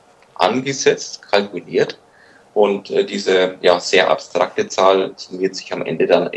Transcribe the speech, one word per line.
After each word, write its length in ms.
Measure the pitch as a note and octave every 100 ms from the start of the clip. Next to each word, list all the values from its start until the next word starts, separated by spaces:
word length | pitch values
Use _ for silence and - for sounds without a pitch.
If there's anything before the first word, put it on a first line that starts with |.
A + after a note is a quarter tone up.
| _ _ _
angesetzt, 880 | - G#2+ B2+ C3 C3 - - - - -
kalkuliert. 680 | G#2 G2+ F2 - F#2 D3+ - _ _ _ _ _ G#2+
Und, 340 | G2+ G2 -
äh, 160 | - G2+
diese, 500 | G2+ F#2+ F#2 F#2 -
ja, 180 | F2+ F2
sehr 300 | - F#2 D#2+
abstrakte 580 | - - F2+ F#2 - G2+
Zahl 440 | - F#2+ F#2+ G2 -
summiert 400 | - F#2 F#2+ -
sich 160 | -
am 140 | F2 -
Ende 220 | E2 F#2+
dann 240 | F2 -